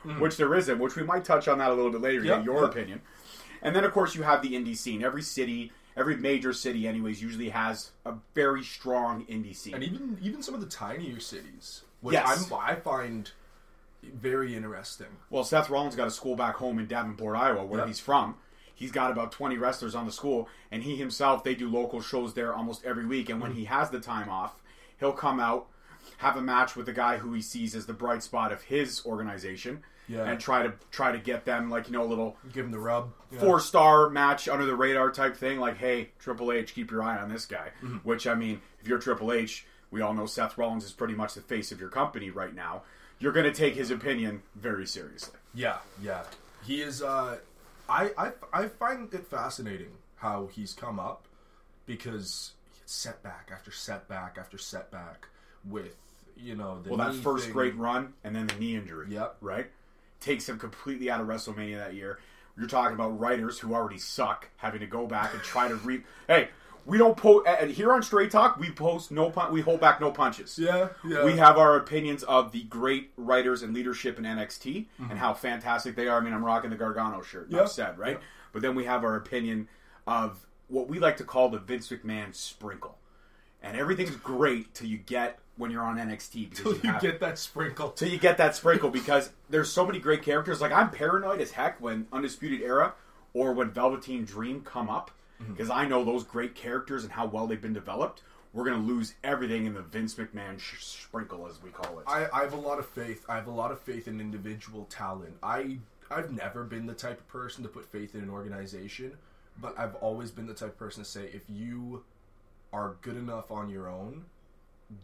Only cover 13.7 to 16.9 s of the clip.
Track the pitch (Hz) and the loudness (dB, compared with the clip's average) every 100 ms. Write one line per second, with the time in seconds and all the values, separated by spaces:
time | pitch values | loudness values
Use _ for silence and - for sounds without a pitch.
13.7 | - - - - 131 127 131 127 113 107 | -20 -20 -20 -18 -6 -2 0 0 -4 -8
14.7 | 98 98 - - 98 - 131 120 156 143 | -10 -12 -14 -16 -20 -6 -2 2 2 4
15.7 | 139 143 123 117 - 131 123 120 - 127 | 2 0 0 -2 -2 -2 0 0 -2 -2
16.7 | 113 107 | -2 -2